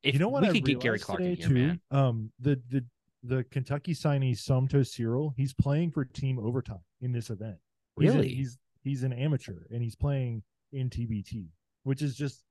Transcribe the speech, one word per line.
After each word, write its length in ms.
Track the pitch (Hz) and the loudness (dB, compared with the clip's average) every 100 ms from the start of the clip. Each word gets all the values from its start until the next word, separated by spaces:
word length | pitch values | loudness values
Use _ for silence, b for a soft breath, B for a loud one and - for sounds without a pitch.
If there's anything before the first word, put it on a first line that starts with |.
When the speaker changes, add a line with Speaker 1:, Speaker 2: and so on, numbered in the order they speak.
Speaker 1:
if 120 | - | 0
Speaker 2:
You 60 | 135 | 2
know 100 | 190 | 2
what 140 | 269 | 4
Speaker 1:
we 40 | 208 | 4
Speaker 2:
I 40 | |
Speaker 1:
could 100 | 214 | 4
get 160 | 147 127 | 2 2
Gary 140 | 123 | 2
Speaker 2:
realized 100 | 107 | 0
Speaker 1:
Clark 160 | - 98 | -2 -4
in 60 | 90 180 | -2 -2
Speaker 2:
today, 60 | |
Speaker 1:
here, 60 | 156 | 2
Speaker 2:
too? 40 | |
Speaker 1:
man. 280 | 131 135 175 - | 4 2 0 -2
Speaker 2:
Um, 400 | 139 135 113 110 - | 2 2 0 -6 -4
the, 220 | 127 139 123 | 0 0 -2
the, 160 | 135 120 _ _ _ | -4 -4 _ _ _
the 220 | 120 131 123 | -4 -2 -2
Kentucky 420 | 143 127 143 160 | -4 -4 -4 -4
signee, 380 | 156 151 143 135 | -2 0 2 2
Somto 500 | 117 - 131 135 139 127 | 0 2 2 4 2 2
Cyril, 460 | - 113 123 151 127 | 0 -2 0 -2 -2
he's 180 | 135 | -2
playing 380 | - 139 147 170 | 2 2 2 0
for 140 | 151 131 | -2 -4
Team 340 | - 135 127 | -4 -4 -2
Overtime 400 | 107 127 120 98 - - | -2 -2 -4 -8 -14 -10
in 100 | 123 | -4
this 180 | 120 113 | -4 -4
event. 280 | 104 110 90 _ _ _ - | -8 -10 -12 _ _ _ 4
He's 120 | 151 | 6
a, 20 | |
Speaker 1:
Really? 160 | 247 131 | 6 4
Speaker 2:
he's, 280 | 127 135 120 _ _ | 0 -4 -8 _ _
he's 200 | 139 139 | -4 -2
an 80 | 131 | -2
amateur, 540 | 120 143 139 - 87 82 | 0 0 0 -2 -14 -8
and 120 | 117 | -4
he's 140 | 117 - | -4 -2
playing 440 | 143 139 123 113 - _ _ | -2 0 -2 -4 -10 _ _
in 180 | 139 131 | -4 -4
T 160 | 120 117 | -2 -2
B 160 | 107 | -4
T, 260 | 95 117 85 - _ _ | -4 -10 -10 -16 _ _
which 180 | 131 135 | -2 0
is 140 | 147 123 | -2 -2
just 300 | 143 - _ | -6 -8 _